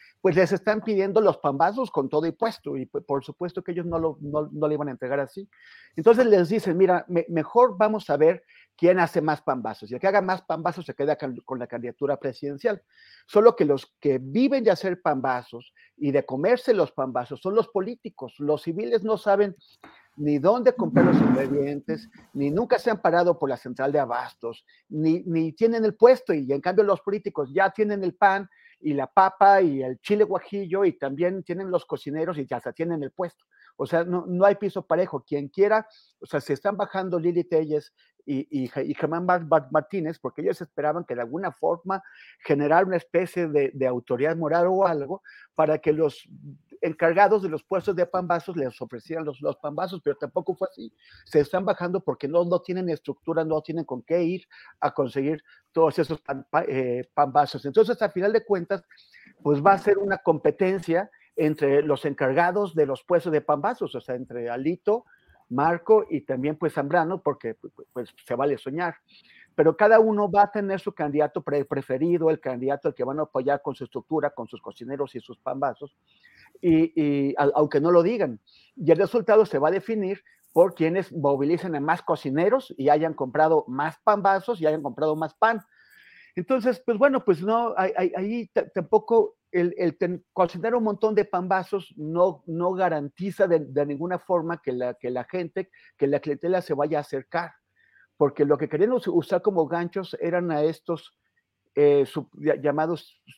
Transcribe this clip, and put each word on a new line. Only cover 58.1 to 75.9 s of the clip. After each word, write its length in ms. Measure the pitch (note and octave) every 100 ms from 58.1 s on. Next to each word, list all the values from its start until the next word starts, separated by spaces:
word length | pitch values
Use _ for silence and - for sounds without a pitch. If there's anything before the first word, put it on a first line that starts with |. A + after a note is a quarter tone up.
| F#3 G3
de 120 | A3 A3
cuentas, 380 | G3 E3+ G3 - _ _ _ _ _
pues 220 | D3 C#3+ E3
va 80 |
a 60 | G3
ser 180 | G#3 G3+
una 220 | G3+ F#3+
competencia 920 | - D#3 D3+ C#3+ F#3 F#3+ E3+ E3 G#3 _ _ -
entre 460 | D#3 D3+ C#3+ C#3+
los 240 | D3+ C#3 D3+
encargados 720 | C#3 C3+ C3+ F3 F#3+ G3+ D#3+
de 100 | C#3+
los 180 | C3
puestos 280 | - F3 F3
de 100 | D3+
pambazos, 540 | D3 D3 F3 A#3+ D#3+ B2
o 60 |
sea, 140 | - B2+
entre 340 | B2+ A#2+ A#2
Alito, 560 | A#2+ C#3+ F3 - A3+ - _ _ _ _
Marco 560 | C#3 D#3 E3+ E3+ A3 G3+
y 120 | D#3
también, 360 | - C3 C#3 D#3
pues, 160 | E3+
Zambrano, 500 | D3+ C#3 F3 D#3+ F#3
porque, 320 | - C#3 A#2 A2
pues, 180 | - - -
pues, 180 | - A2+ _ -
se 100 | B2
vale 220 | C#3+ B2+
soñar. 380 | - D3 F3 - _ _ _ _ _ -
Pero 200 | D#3+ D#3+
cada 220 | G#3+ A3
uno 300 | A3 G#3 G#3
va 120 | G3+
a 80 | G3+
tener 280 | A3 G3 F#3+
su 140 | G3+
candidato 480 | - D3+ C#3+ D3 -
pre-, 240 | - C#3+ C#3
preferido, 640 | C#3 - C3 E3 F3 D#3+
el 100 | D3+
candidato 480 | C#3 B2 C3 C#3+ E3
al 60 |
que 100 | -
van 160 | B2 C#3+
a 40 |
apoyar 380 | D3+ C#3+ C3 C#3+
con 120 | -
su 100 | B2+
estructura, 480 | B2+ B2+ - D#3 C#3+
con 160 | - A2+
sus 140 | A2+
cocineros 540 | - - A#2+ C#3 C#3 B2
y 40 |
sus 180 | - A#2+
pambazos, 580 | - C3+ C#3 A#2 C#3+